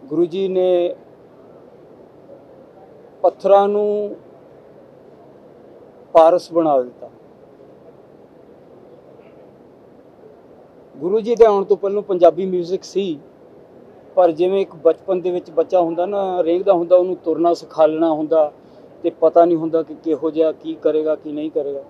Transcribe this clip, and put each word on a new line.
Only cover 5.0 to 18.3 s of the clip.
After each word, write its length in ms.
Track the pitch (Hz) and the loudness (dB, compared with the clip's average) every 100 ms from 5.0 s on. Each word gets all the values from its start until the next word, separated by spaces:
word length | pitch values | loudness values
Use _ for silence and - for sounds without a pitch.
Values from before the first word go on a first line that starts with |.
| - - - - - - - - - - - | -20 -20 -20 -20 -20 -20 -20 -20 -20 -20 -2
ਪਾਰਸ 400 | 170 160 175 - | 4 4 4 -2
ਬਣਾ 280 | 165 160 139 | -2 0 0
ਦਿੱਤਾ। 300 | 123 117 117 - - - - - - - - - - - - - - - - - - - - - - - - - - - - - - _ - - - - - - - - | -2 -8 -20 -20 -20 -20 -20 -20 -20 -20 -20 -20 -20 -20 -20 -20 -20 -20 -20 -20 -20 -20 -20 -20 -20 -20 -20 -20 -20 -20 -20 -20 -20 _ -20 -20 -20 -20 -20 -20 -20 -10
ਗੁਰੂ 240 | 160 214 | -4 -4
ਜੀ 140 | 214 | -2
ਦੇ 100 | 226 | 4
ਆਉਣ 200 | 226 202 | 4 4
ਤੋਂ 120 | 190 196 | 0 -2
ਪਹਿਲਾਂ 260 | 202 202 | -2 -6
ਪੰਜਾਬੀ 440 | 202 185 170 160 190 | -4 2 2 2 -4
ਮਿਊਜ਼ਿਕ 380 | 180 170 185 | -4 -6 -8
ਸੀ, 340 | - 185 196 147 - - - - - - - - - | -8 -8 -6 -8 -14 -20 -20 -20 -20 -20 -20 -20 -8
ਪਰ 160 | - 180 | 0 2
ਜਿਵੇਂ 300 | 156 180 196 | 2 -2 0
ਇੱਕ 160 | 185 165 | -4 0
ਬਚਪਨ 440 | 160 160 - 185 | 0 0 -4 -4
ਦੇ 100 | 175 | -2
ਵਿੱਚ 200 | 180 175 | -6 -6
ਬੱਚਾ 300 | 160 160 185 | -4 0 0
ਹੁੰਦਾ 260 | 170 170 180 | 0 -2 -4
ਨਾ, 360 | 202 190 180 | -4 -4 -2
ਰੇਂਗਦਾ 300 | 165 175 196 | 0 0 2
ਹੁੰਦਾ, 240 | 175 170 180 | 0 4 2
ਉਹਨੂੰ 200 | 185 180 | 2 -4
ਤੁਰਨਾ 380 | - 151 170 | -4 0 0
ਸਿਖਾ 320 | 170 156 - 156 | 0 -6 0 2
ਲੈਣਾ 260 | 156 165 | 2 -2
ਹੁੰਦਾ 400 | 151 156 | -2 0